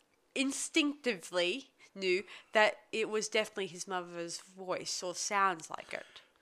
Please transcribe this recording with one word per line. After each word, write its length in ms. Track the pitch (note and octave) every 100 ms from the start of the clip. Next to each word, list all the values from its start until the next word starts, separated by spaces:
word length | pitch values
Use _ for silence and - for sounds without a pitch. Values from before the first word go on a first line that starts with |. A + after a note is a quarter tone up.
| _ _ _
instinctively 1400 | - C4+ C4+ - E4+ D4 C#4+ - G3 - F3+ F3 A#3+ - _ -
knew 280 | G3 F#3+ F3+ G3+ - -
that 220 | A3 G#3+ - -
it 160 | A3 G#3
was 200 | G#3+ G#3
definitely 380 | A3 G#3+ - F#3+
his 200 | F3 F#3+
mother's 520 | F#3 F3 F3 E3+ E3+
voice, 640 | - F#3+ F#3 F3+ - -
or 120 | F3+
sounds 560 | F3 - G3+ G3 E3+ -
like 220 | - -
it. 100 | - - - - _